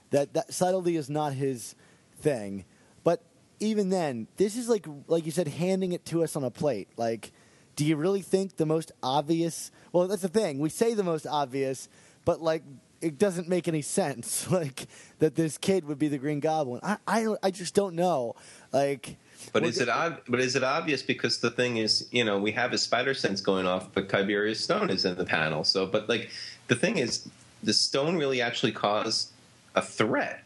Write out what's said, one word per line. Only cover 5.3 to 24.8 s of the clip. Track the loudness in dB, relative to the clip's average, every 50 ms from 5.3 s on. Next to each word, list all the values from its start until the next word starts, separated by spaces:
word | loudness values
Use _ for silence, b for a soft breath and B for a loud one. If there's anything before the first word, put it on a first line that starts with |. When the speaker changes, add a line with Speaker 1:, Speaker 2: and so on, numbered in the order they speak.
Speaker 1:
said, | 0 0 0
handing | 0 0 -2 0 2 2 2 2 0
it | -2 -4 -4
to | -2 0 2 2
us | 2 0
on | -2
a | -2 -2
plate. | -2 0 0 0 0 0 -4 _ -4
Like, | -2 -2 -2 -2 -2 -6 -16 b b b b b b b b b
do | 0 2
you | 2 2
really | 2 2 0 0 0
think | 0 0 0 0 0 0 -2
the | -2 0
most | 2 2 0 -2 -4 -12 -6
obvious, | -2 0 2 2 2 2 0 0 0 -2 -2 -6 -12 -14 B B B B
well, | B 2 2 2
that's | 0 -2
the | -4 0
thing. | 0 2 0 0 0 0
We | -2 -2
say | 0 2 2 2 2
the | 2 0
most | 0 0 -2 -2
obvious, | -2 0 0 0 0 0 -2 0 0 -2 -4 -10 -18 B B B B B B B
but, | 0 0 2
like, | 2 0 0 0 -4 -10 -20 -20 _ _ _ -4
it | -4 -4 2
doesn't | 2 2 2 2 -2 -2 0
make | 0 0 0 0
any | -2 -2
sense, | -2 -2 0 0 0 0 -2 -6 -8 -6 -6 -6 0 0
<laughs> |
like, | 0 0 0 -2 -8 -10 -16 B B B B B B B
that | 0 2 2
this | 2 0 0 -2
kid | -2 0 2 2 2 2
would | -2 -2 -2
be | 0 0
the | 0 -2
Green | -2 -2 -2 0
Goblin. | 0 0 0 0 0 -2 -4 -6
I, | -4 -4 -4 -4 -2
I, | -2 0 0 0 0 -2 0 -2
I | -2
just | -2 -2 -8 0 0
don't | 0 0 0 0
know. | 0 2 2 2 2 0 -4 -6 B B B B B B B
Like, | 0 2 2 2 0 -4 -6 -16 -16 -16 B B B B B B
Speaker 2:
But | B 2
Speaker 1:
we're | 2 2
Speaker 2:
is | 0 0
it | 0
Speaker 1:
go- | 2
Speaker 2:
ob-, | 2 0 0 -2 -4 -6 -4 -2
but | 0 0
is | 2 2 0
it | 0
obvious? | 0 2 0 0 0 0 -2 -2
Because | 0 -2 -2 0 0 -2 -2 0
the | 0 -2
thing | 0 2 0 0 2 0
is, | 2 2 0 0 -2 -2
you | 0 0 2
know, | 2 2 2
we | 0 0
have | 0 0 -2 0
his | 0 -2
spider | 0 0 0 0 2 0 -2
sense | 0 0 -2 -2 0
going | 0 2 2 2 2
off, | 2 0 0 -2 -2 -4
but | -4 -2 0
Tiberius | 0 0 2 2 0 0 0 -2 -2 -4
Stone | -2 -2 0 0